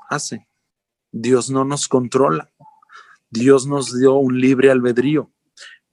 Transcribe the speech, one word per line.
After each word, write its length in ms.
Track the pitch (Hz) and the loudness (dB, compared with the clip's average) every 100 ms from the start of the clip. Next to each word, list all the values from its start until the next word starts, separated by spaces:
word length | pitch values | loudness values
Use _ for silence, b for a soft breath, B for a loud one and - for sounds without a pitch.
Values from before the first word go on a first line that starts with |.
| - | -10
hace. 380 | 143 - 113 _ _ _ _ _ _ _ | -10 -8 -14 _ _ _ _ _ _ _
Dios 400 | 117 113 127 117 | -8 0 0 0
no 140 | 135 135 | -4 -4
nos 220 | 139 - | -4 -2
controla. 640 | 127 123 131 143 156 - _ - _ B B B B _ | -2 0 0 0 -2 -8 _ -20 _ B B B B _
Dios 380 | 117 123 139 131 | -2 2 2 2
nos 280 | 143 123 123 | -6 -6 0
dio 200 | 135 135 | 2 2
un 260 | 135 127 | 2 0
libre 300 | 127 131 135 | 2 4 4
albedrío. 600 | 131 123 120 127 151 - _ _ _ B B _ | 4 0 0 0 -2 -6 _ _ _ B B _